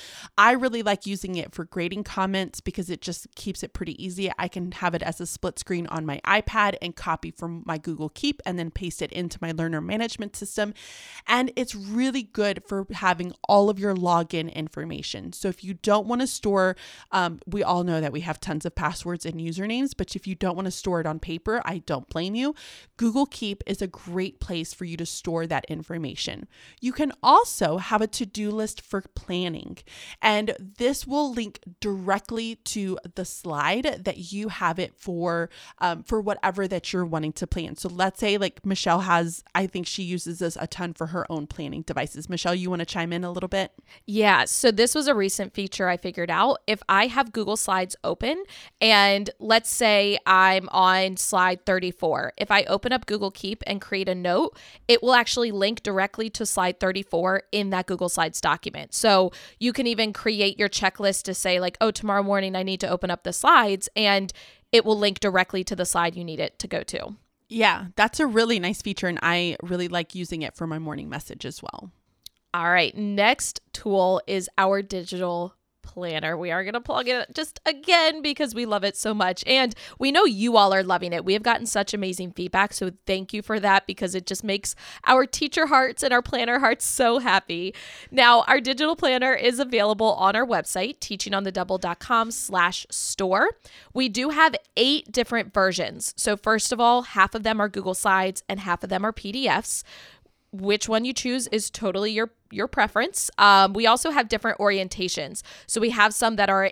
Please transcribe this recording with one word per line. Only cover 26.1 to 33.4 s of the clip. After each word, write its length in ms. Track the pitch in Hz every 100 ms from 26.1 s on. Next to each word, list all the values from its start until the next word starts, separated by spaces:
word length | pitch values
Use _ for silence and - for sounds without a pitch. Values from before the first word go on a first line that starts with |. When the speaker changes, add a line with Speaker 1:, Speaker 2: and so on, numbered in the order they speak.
| - - - - _ - -
Speaker 1:
You 120 | 247
can 200 | 254 294 -
also 560 | 233 359 480 - 175 175
have 240 | 185 214
a 60 | 214
to-do 420 | - 208 214 208
list 300 | 214 220 -
for 240 | - 196 -
planning, 640 | - - 180 180 160 - 185 - - - -
and 360 | 220 208 214 -
this 480 | 190 - 240 277 254
will 260 | 285 285
link 280 | 233 208 - 180 175
directly 760 | 208 196 185 202 - 226 226 226
to 420 | - 214 190 185 170
the 100 | 190
slide 800 | 180 -